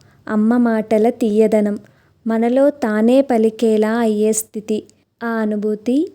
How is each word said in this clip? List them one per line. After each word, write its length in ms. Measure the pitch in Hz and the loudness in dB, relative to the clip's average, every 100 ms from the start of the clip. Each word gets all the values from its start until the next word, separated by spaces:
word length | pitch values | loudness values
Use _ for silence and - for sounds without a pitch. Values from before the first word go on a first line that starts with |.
| _ _ - | _ _ -6
అమ్మ 300 | 214 220 247 | 0 0 2
మాటల 520 | 240 220 214 220 220 | 0 0 0 0 0
తీయదనం, 720 | 220 226 214 220 214 208 208 - _ _ _ 226 | 0 0 2 2 2 0 -4 -12 _ _ _ -6
మనలో 420 | 226 233 254 285 | -2 0 2 2
తానే 520 | 285 226 214 226 269 | 0 -2 0 2 4
పలికేలా 760 | 269 233 220 220 226 214 214 233 | 2 2 0 0 0 2 0 0
అయ్యే 360 | 226 208 214 | 0 0 0
స్థితి. 500 | 220 - 214 208 214 - _ _ - | -2 -6 -10 -6 -6 -6 _ _ -12
ఆ 40 | 233 | -6
అనుభూతి 840 | 226 214 214 214 214 240 269 381 | -4 -4 -2 -4 -4 -2 0 -2